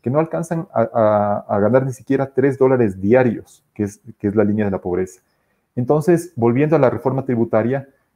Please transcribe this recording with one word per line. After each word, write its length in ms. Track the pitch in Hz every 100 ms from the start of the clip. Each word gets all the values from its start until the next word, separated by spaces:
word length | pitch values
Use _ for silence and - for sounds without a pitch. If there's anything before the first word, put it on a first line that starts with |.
que 80 | 120
no 80 | 143
alcanzan 480 | 160 160 170 165 -
a, 720 | 113 113 120 107 104 104 104 -
a, 80 | 107
a 40 |
ganar 240 | 107 127
ni 100 | 131
siquiera 380 | 123 - 135 135
tres 280 | - 139 123
dólares 420 | 131 131 113 95
diarios, 640 | 98 127 123 101 - _ _
que 100 | -
es, 180 | 104 - - -
que 80 | 101
es 80 | 104
la 80 |
línea 220 | 104 107 104
de 60 |
la 80 | 92
pobreza. 420 | 92 90 92 - _ _ _ _ _ -
Entonces, 580 | 123 147 151 170 175 -
volviendo 400 | 117 123 151 156
a 40 |
la 120 | 127
reforma 340 | 131 131 135 131
tributaria, 640 | 117 117 131 120 139 135 _ _